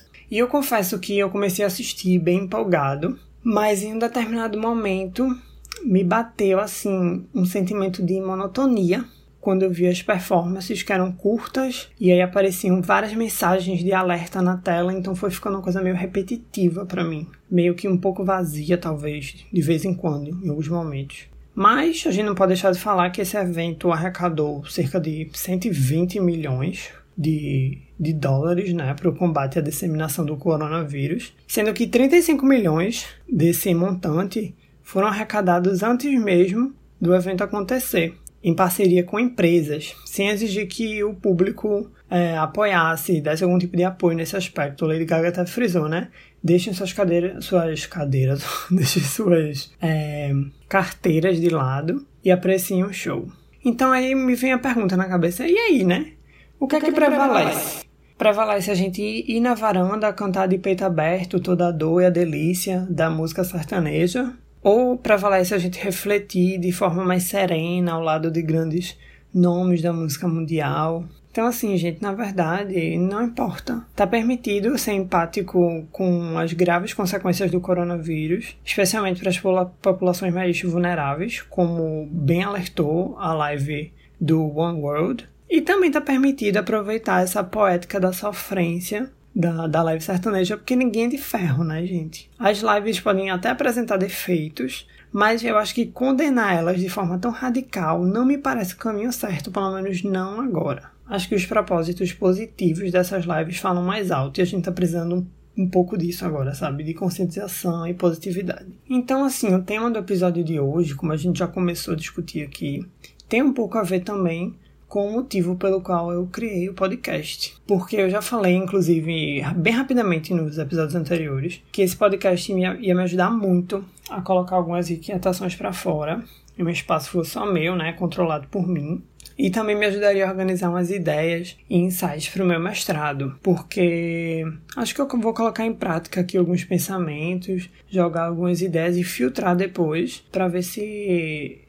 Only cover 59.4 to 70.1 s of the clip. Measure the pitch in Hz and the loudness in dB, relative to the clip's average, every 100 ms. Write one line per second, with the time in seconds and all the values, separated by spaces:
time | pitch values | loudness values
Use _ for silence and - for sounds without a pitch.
59.4 | 240 226 220 185 185 214 214 190 202 185 | 2 2 2 2 2 2 0 0 -2 0
60.4 | 190 185 196 190 196 160 156 185 180 180 | 2 2 0 0 0 2 2 0 -2 -2
61.4 | - 180 175 160 160 175 180 170 175 147 | 0 2 2 2 2 4 6 4 2 0
62.4 | 160 180 196 185 185 165 160 160 160 175 | 0 0 -2 -2 -2 0 0 0 -2 -2
63.4 | 180 175 - 196 151 151 175 247 247 - | -4 -4 -4 -2 0 2 2 0 -4 -6
64.4 | - - 196 220 247 247 240 208 202 190 | -18 0 4 6 4 2 4 6 6 4
65.4 | 180 202 180 180 196 180 202 208 202 185 | 4 2 0 -2 -4 -2 0 0 0 2
66.4 | 180 190 180 180 190 170 185 180 180 202 | 2 2 -2 0 0 2 2 2 2 0
67.4 | 185 160 170 180 175 165 165 156 160 160 | 2 2 0 0 0 0 0 0 0 -2
68.4 | 160 160 165 160 180 - - - _ 185 | 0 0 0 -2 -4 -10 -20 -20 _ 4
69.4 | 175 175 180 175 170 165 160 | 4 4 2 2 2 -2 -2